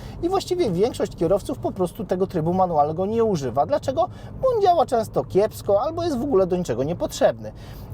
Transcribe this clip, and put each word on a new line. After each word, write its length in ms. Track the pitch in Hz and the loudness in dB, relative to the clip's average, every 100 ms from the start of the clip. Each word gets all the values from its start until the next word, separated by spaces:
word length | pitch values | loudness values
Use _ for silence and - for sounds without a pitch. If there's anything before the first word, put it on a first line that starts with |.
| - - | -12 -4
I 60 | 339 | -2
właściwie 420 | 392 - 359 285 | 0 0 0 0
większość 440 | 170 226 311 233 - | 2 0 0 -4 0
kierowców 440 | 165 190 - 277 | 2 2 0 -6
po 120 | 330 | -4
prostu 340 | 196 175 - 190 | -2 -2 -2 -4
tego 220 | 185 190 | -2 0
trybu 260 | 175 160 | 0 0
manualnego 520 | 185 180 156 147 160 190 | 2 2 4 2 0 -2
nie 180 | 226 | 2
używa. 420 | 226 175 131 110 156 | 2 2 0 0 0
Dlaczego? 440 | - - 269 359 - - - | 0 0 0 -2 -4 -14 -2
Bo 60 | 523 466 | 0 4
on 60 | |
działa 240 | 392 339 - | 4 4 4
często 380 | 233 214 160 | 2 0 -2
kiepsko 580 | 127 185 208 - - 202 | 0 2 2 0 0 2
albo 220 | 285 330 | 2 -2
jest 140 | 339 254 | -2 -2
w 60 | |
ogóle 240 | 285 196 185 | 2 2 2
do 80 | 180 | 0
niczego 280 | 170 117 | -2 -2
niepotrzebny. 680 | 139 120 311 - 208 117 107 - - - - | -2 -2 -4 2 2 2 -8 -14 -14 -14 -8